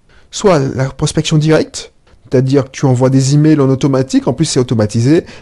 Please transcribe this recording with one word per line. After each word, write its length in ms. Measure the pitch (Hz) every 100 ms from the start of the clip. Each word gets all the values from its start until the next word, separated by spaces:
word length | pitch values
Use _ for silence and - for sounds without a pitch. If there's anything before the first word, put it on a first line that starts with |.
| _ _ _
Soit 280 | - 202 156
la 260 | 135 127
prospection 520 | 135 - 151 160 - 156
directe, 540 | 156 156 277 - - _ _ _
c'est-à-dire 420 | - 127 131 139
que 40 | 131
tu 160 | -
envoies 240 | 139 123 131
des 260 | 135 131
emails 240 | 147 156 151
en 100 | 135
automatique, 580 | 131 143 131 131 269 156
en 60 |
plus 120 | 127
c'est 140 | 156 135
automatisé, 680 | 127 117 107 117 127 165 - -